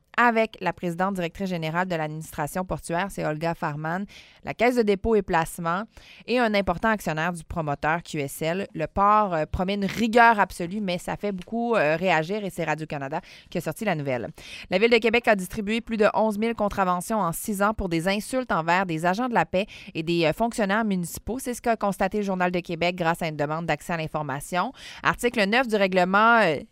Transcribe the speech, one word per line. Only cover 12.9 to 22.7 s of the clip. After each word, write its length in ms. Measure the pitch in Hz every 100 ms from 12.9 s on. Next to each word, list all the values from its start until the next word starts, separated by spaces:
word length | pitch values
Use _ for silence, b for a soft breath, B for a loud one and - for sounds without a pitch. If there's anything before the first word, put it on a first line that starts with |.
| 151 139 160 B B B
qui 80 | 180
a 40 |
sorti 240 | 160 - 214
la 100 | 160
nouvelle. 320 | 139 123 101 - B B B
La 100 | 185
Ville 100 | 233
de 60 | 233
Québec 320 | 226 233 240
a 60 | 208
distribué 440 | 180 - 202 226
plus 160 | - 220
de 120 | 208
onze 240 | - 220 202
mille 180 | 226 226
contraventions 640 | 202 - 185 180 - 220
en 100 | 170
six 300 | 165 - 196
ans 120 | 202
pour 140 | 226 196
des 220 | 165 175
insultes 420 | 202 - 262 247
envers 340 | 190 165 175 180
des 200 | 160 170
agents 240 | 190 254
de 40 |
la 120 | 214 160
paix 200 | 185 214 B B 156
et 80 |
des, 220 | 160 170 160
euh, 80 |
fonctionnaires 500 | 160 233 233 196 208
municipaux. 560 | 220 190 165 - - 247
C'est 140 | 254
ce 80 | 233
qu'a 160 | 240 220
constaté 400 | 202 190 190 214
le 60 |
Journal 280 | 196 185 180
de 80 | 180
Québec 380 | 180